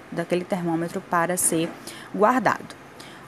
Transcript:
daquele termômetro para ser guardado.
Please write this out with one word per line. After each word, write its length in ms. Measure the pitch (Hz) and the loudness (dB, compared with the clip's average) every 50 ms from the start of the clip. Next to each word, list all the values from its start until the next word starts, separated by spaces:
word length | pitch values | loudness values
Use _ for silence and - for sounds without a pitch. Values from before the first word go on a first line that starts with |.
| - - | -8 -6
daquele 320 | - 170 170 - 175 180 175 | -6 -4 0 0 0 0 0
termômetro 560 | - 202 180 175 170 160 165 170 170 - 196 | -2 -2 -2 0 0 0 0 -2 -2 -4 -6
para 380 | - - 180 170 165 170 180 180 | -4 0 2 2 2 2 0 0
ser 320 | - - 175 160 165 - - - - - - - - - - | 2 2 2 2 0 -2 -4 -10 -14 -14 -14 -14 -14 -6 2
guardado. 600 | 190 208 226 247 262 190 147 - - - - - - - - - - - - - - - | 4 6 6 6 6 4 4 2 2 -4 -12 -16 -18 -18 -20 -18 -18 -18 -18 -18 -18 -16